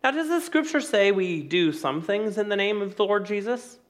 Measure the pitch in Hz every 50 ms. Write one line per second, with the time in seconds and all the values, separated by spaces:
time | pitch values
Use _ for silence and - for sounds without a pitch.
0 | - 262 269 311 330 311 339 339 339 - - - 311 311 - 294 240 - - 208
1 | 196 202 202 190 185 180 175 156 143 135 156 180 175 156 151 160 - 139 135 156
2 | 165 - 202 202 214 220 190 214 208 208 208 196 196 202 208 208 202 196 196 -
3 | 214 196 208 202 196 180 208 202 196 226 247 247 - - - - _ _